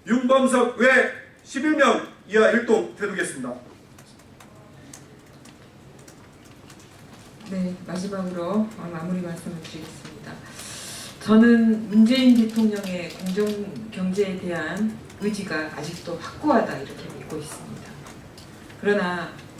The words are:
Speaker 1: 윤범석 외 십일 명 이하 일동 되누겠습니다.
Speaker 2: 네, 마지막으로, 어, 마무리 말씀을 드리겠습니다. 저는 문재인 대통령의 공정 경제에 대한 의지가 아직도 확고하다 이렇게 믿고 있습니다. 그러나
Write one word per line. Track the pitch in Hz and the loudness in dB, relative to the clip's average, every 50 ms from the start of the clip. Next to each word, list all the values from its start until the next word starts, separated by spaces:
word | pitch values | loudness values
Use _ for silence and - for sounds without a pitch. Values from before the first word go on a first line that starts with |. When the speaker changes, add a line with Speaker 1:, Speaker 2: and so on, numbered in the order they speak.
| _ | _
Speaker 1:
윤범석 | 185 220 254 254 247 269 269 254 247 240 247 240 247 - - | 0 0 2 4 4 4 6 6 4 4 4 2 2 2 2
외 | 226 262 - - - - - - - - - - - | 4 6 6 6 4 2 -2 -8 -16 -20 -20 -20 -20
십일 | - - 269 254 302 311 | -12 -8 -4 0 0 4
명 | 285 277 247 220 - - - - - - - | 4 4 4 4 2 -2 -8 -16 -20 -18 0
이하 | 190 220 220 - | 4 4 6 6
일동 | - 233 233 - 220 190 170 - - | 4 2 4 4 2 2 2 -2 -6
되누겠습니다. | - 202 196 190 180 170 - - 139 127 123 123 123 - - - - - - - - - - - - - - - - - - - - - - - - - - - - - - - - - - - - - - - - - - - - - - - - - - - - - - - - - - - - - - - - - - - - - - - - - - - - 220 214 | -8 -6 -6 -4 -4 -6 -6 -6 -8 -8 -10 -10 -12 -14 -20 -20 -20 -20 -20 -20 -20 -20 -20 -20 -20 -20 -20 -20 -20 -20 -20 -20 -20 -20 -20 -20 -20 -20 -20 -20 -20 -20 -20 -20 -20 -20 -20 -20 -20 -20 -20 -20 -20 -20 -20 -20 -20 -20 -20 -20 -20 -20 -20 -20 -20 -20 -20 -20 -20 -20 -20 -20 -20 -20 -20 -20 -20 -20 -20 -20 -20 -20 -20 -20 -20 -20 -20 -20 -20 -14 -10
Speaker 2:
네, | 190 190 185 180 180 - - | -6 -4 -4 -4 -4 -8 -10
마지막으로, | - - 185 185 196 196 190 185 180 180 175 170 175 196 214 214 214 - | -10 -8 -8 -6 -6 -6 -6 -6 -6 -6 -6 -4 -2 0 0 -2 -2 -4
어, | - 170 170 175 | -12 -12 -10 -10
마무리 | 165 160 180 180 185 | -8 -6 -4 -4 -4
말씀을 | 175 170 170 - - - 170 160 - | -4 -6 -8 -10 -10 -12 -12 -12 -12
드리겠습니다. | - - 165 - - - - - - - - - - - - - - - - - - - - - - - - - - - - | -14 -14 -14 -14 -14 -16 -18 -18 -18 -18 -16 -16 -16 -16 -16 -18 -18 -18 -16 -16 -14 -14 -14 -14 -14 -14 -14 -14 -16 -16 -12
저는 | - - 214 220 226 233 233 233 226 226 220 208 - - | 0 4 8 8 10 8 8 6 6 4 2 2 -2 0
문재인 | 202 220 220 220 254 262 254 254 240 | 6 6 8 8 6 6 8 8 8
대통령의 | 233 220 220 - 226 220 214 208 202 190 190 180 180 175 165 | 8 6 2 2 2 2 2 2 0 -4 -6 -6 -6 -6 -8
공정 | - - 180 185 185 202 208 208 208 208 208 - 151 127 110 - | -10 -8 -6 -4 -2 0 0 0 -2 -4 -6 -8 -10 -12 -12 -12
경제에 | - 190 185 185 185 196 202 190 185 180 | -8 -4 -4 -2 0 0 0 -2 -2 -6
대한 | 180 180 170 165 156 156 170 196 214 220 - - - - - - | -6 -6 -6 -4 -4 -6 -4 -2 -2 -2 -2 -6 -14 -18 -14 -6
의지가 | 190 214 - - 185 - 165 156 156 156 - | -4 -4 -4 -4 -6 -6 -6 -6 -6 -6 -8
아직도 | - 147 - 175 - - 175 170 160 | -10 -10 -10 -10 -12 -10 -10 -10 -10
확고하다 | - - - - - 302 277 226 - - - 139 | -10 -12 -14 -4 2 4 4 4 4 2 -4 -8
이렇게 | - - - - - - - - | -10 -12 -14 -14 -14 -16 -14 -14
믿고 | - - - | -12 -10 -10
있습니다. | 151 - - - - - - - - - - - - - - - - - - - - - - - - - - - - | -10 -10 -12 -14 -14 -14 -14 -14 -16 -16 -16 -18 -18 -18 -18 -18 -18 -20 -20 -20 -20 -20 -20 -20 -20 -20 -20 -18 -6
그러나 | - 202 208 202 185 180 180 180 170 160 - - - - - - | 0 0 0 2 0 -2 -4 -6 -8 -10 -12 -16 -18 -20 -20 -20